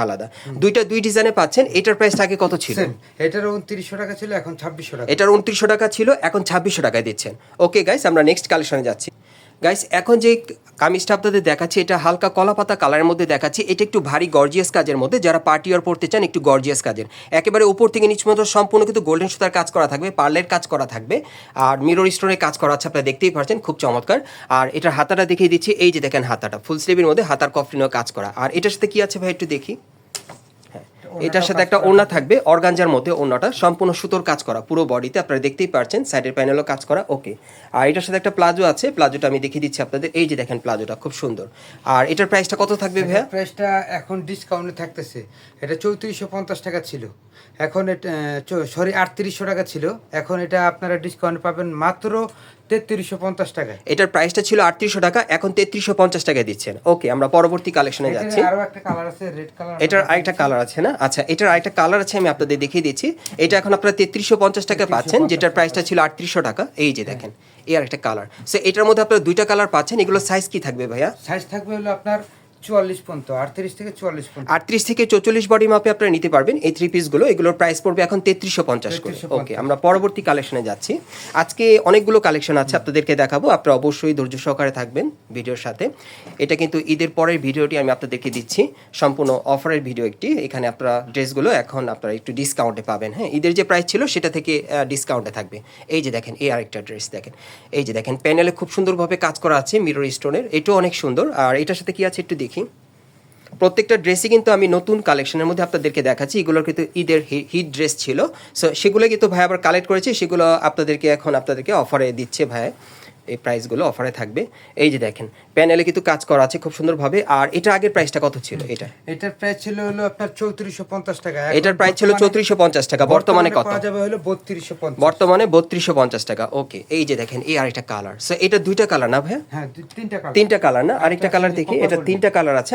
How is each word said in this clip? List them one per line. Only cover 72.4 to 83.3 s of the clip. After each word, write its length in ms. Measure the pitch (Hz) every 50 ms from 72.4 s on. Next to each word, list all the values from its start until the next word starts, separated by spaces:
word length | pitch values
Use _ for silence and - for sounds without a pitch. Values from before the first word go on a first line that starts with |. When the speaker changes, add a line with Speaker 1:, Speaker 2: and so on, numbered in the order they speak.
| _ _ _ _ -
Speaker 2:
চুয়াল্লিশ 340 | - 214 202 190 185 180 180 -
পর্যন্ত, 220 | - 170 147 131 - 131 127 139
আটত্রিশ 300 | 143 - 190 185 185 - -
থেকে 120 | 208 208 202 -
চুয়াল্লিশ 280 | 190 175 156 151 135 -
পর্যন্ত। 160 | - 143 135 - 156
Speaker 1:
আটত্রিশ 260 | 170 - - 220 220 - -
থেকে 140 | 226 - 233 220
চৌচল্লিশ 340 | 220 202 - 226 220 226 208 196
বডি 160 | 220 214 220 220 220
মাপে 160 | 208 208 226 214
আপনারা 180 | 214 220 196 165
নিতে 120 | 160 165 165 156
পারবেন 200 | 139 135 208 269 302 156
এই 60 | 160 156
থ্রি 100 | - 175 170 -
পিসগুলো। 300 | 175 165 147 139 147 - 294 202
এগুলোর 220 | 170 170 170 175 -
প্রাইস 180 | 175 165 165 165 -
পড়বে 180 | 196 175 180 175
এখন 120 | 175 202 190 180
তেত্রিশশো 360 | 196 185 190 - 190 - - 170 -
পঞ্চাশ 260 | 120 113 - 107 165 160 -
করে। 100 | - 175
Speaker 2:
তেত্রিশশো 140 | - - 151
পঞ্চাশ। 160 | 139 123 -
Speaker 1:
ওকে, 80 | - 110 110
আমরা 140 | 120 139 143 139 -
পরবর্তী 360 | 175 185 190 196 196 196 202 - 165
কালেকশনে 320 | 143 143 127 - 139 123 113 107
যাচ্ছি। 240 | 101 - - - 214 339 - - - - - - - 156
আজকে 240 | 165 - - - 226 226 214 214 - 170
অনেকগুলো 280 | 190 214 208 214 220 214 208
কালেকশন 280 | 175 156 151 143 - 151 143 131
আছে, 100 | 139 156 170
আপনাদেরকে 340 | - 156 143 156 147 156 147 143
দেখাবো, 240 | 139 127